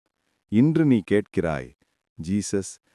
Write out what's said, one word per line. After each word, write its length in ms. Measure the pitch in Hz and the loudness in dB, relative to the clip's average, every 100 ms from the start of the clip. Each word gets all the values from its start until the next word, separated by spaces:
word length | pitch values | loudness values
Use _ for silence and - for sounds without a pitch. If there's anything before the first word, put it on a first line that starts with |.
| _ _ _ _ - | _ _ _ _ -4
இன்று 380 | 104 143 160 156 | 2 2 4 2
நீ 160 | 120 - | 2 2
கேட்கிறாய், 680 | 101 101 - 82 73 62 _ _ _ _ - 80 | 0 0 -4 -4 -4 -10 _ _ _ _ -14 -6
"ஜீசஸ், 520 | 104 98 101 95 - _ | -4 -2 -6 -6 -14 _